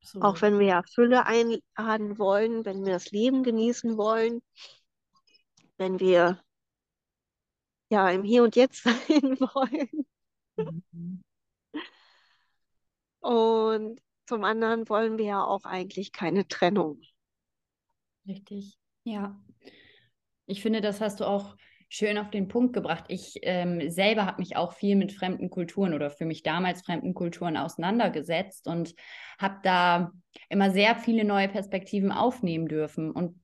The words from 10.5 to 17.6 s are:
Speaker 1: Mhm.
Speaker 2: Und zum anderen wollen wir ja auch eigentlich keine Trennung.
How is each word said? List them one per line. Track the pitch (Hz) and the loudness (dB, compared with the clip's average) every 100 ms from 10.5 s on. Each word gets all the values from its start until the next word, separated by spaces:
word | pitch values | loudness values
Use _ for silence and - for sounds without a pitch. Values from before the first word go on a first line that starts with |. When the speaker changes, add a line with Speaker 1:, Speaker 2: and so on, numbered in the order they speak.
| - | -8
Speaker 1:
Mhm. | 269 165 - 170 170 185 _ _ _ _ _ 302 - _ _ _ _ _ _ _ _ _ _ _ _ _ | -8 -8 -14 -14 -12 -12 _ _ _ _ _ -16 -16 _ _ _ _ _ _ _ _ _ _ _ _ _
Speaker 2:
Und | - 233 226 226 220 220 214 226 _ _ - | 0 4 4 4 2 0 -4 -12 _ _ -8
zum | 233 | -2
anderen | 196 220 226 226 220 | 0 0 0 0 0
wollen | 214 226 220 | 0 0 -2
wir | 208 | -2
ja | 202 | -2
auch | - 196 | -2 -4
eigentlich | - 185 185 - 196 | -4 -8 -8 -8 -10
keine | - 175 180 190 | -6 -2 0 -2
Trennung. | - 175 202 160 143 - _ _ _ _ _ | 0 2 2 0 -4 -16 _ _ _ _ _